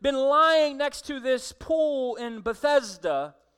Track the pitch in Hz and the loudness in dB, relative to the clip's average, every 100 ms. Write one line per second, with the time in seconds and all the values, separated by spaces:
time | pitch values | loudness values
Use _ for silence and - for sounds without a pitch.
0 | 277 269 269 294 320 320 302 269 285 - | -2 0 2 4 6 4 2 0 -6 -6
1 | - 277 247 254 - - - 320 302 277 | -10 -6 -2 -2 -4 -14 -4 0 0 0
2 | 247 233 240 226 202 220 294 285 220 180 | -4 -6 -8 -8 -8 -2 2 2 0 -8
3 | 175 139 147 - _ | -2 -2 -4 -10 _